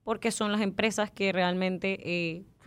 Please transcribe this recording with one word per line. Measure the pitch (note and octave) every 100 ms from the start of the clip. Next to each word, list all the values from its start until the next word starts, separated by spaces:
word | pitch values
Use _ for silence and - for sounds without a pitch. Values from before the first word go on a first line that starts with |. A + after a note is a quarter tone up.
porque | - A3 A3+
son | G#3+ G#3
las | G#3
empresas | G3+ - A3 G#3 G3+
que | - G3
realmente, | F#3 F3+ F#3 F#3 F3+ F#3+ F#3+
eh, | - F3 E3+ E3 - _